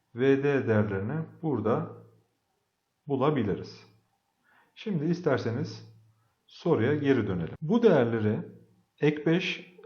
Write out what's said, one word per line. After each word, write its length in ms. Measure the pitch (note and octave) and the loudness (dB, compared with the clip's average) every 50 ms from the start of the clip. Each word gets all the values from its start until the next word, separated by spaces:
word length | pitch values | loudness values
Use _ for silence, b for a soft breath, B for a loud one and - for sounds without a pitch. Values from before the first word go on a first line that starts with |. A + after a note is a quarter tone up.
| B _ - | B _ -4
V 280 | A#2 C3 C3+ C#3 C3+ | 0 2 2 2 2
D 240 | C#3 C#3+ C#3 C3 A2 | 2 0 0 0 0
değerlerini 560 | A2 A2 G#2 G2 F#2+ G2 F#2+ G2+ A#2 D3+ E3 D#3+ - - - | 2 2 2 2 0 -2 -4 -4 -4 -6 -6 -8 -10 -10 -8
burada 480 | E3 D#3 B2+ G#2+ G#2+ G#2+ B2+ D#3 E3 - - - - - _ _ _ _ _ _ _ _ _ _ _ _ _ _ _ _ _ _ - | -4 -4 -2 -2 0 0 0 -2 -2 -6 -12 -18 -20 -20 _ _ _ _ _ _ _ _ _ _ _ _ _ _ _ _ _ _ -8
bulabiliriz. 720 | C#3+ C#3 B2+ B2+ D#3 D3+ B2+ G#2+ F#2+ F2 - - - - - - - _ _ _ _ _ _ _ _ _ _ b b b b b b b | -4 -2 0 0 0 0 0 0 -2 -2 -4 -6 -12 -16 -20 -20 -20 _ _ _ _ _ _ _ _ _ _ b b b b b b b
Şimdi 300 | - - A3 F#3+ D3 C#3+ | -12 -6 -4 -4 -2 0
isterseniz 840 | F3 E3 E3+ - D3+ C3 A2+ - A#2 A2 C#3 D#3 - - - - - - - _ _ _ _ _ _ _ _ _ | -2 -2 0 0 0 0 0 0 -2 -4 -4 -6 -8 -10 -14 -18 -20 -20 -20 _ _ _ _ _ _ _ _ _
soruya 480 | _ - - - F3 D3+ G#2+ A2 C3+ D3+ | _ -14 -6 0 0 2 2 2 2 0
geri 320 | D3+ C#3 C#3 C3 A#2+ G#2 | 0 2 2 2 2 2
dönelim. 280 | - F#2 F2 E2 - - - | -2 -2 -4 -4 -6 -8 -8
Bu 200 | D#3 D3+ A3 A3+ | -2 0 2 4
değerleri 560 | A#3 G#3+ E3 C3+ A#2+ A#2 A#2 A2+ G#2+ G#2 A2+ E3 - - - - - _ _ _ _ _ _ - | 6 6 6 6 4 2 0 0 0 0 0 -2 -4 -10 -16 -20 -20 _ _ _ _ _ _ 0
ek 260 | - D3+ D3+ - - | 0 0 2 2 0
beş 500 | E3 E3 F3+ - - - - - - - - - | 0 0 0 0 -4 -6 -8 -10 -18 -20 -20 -20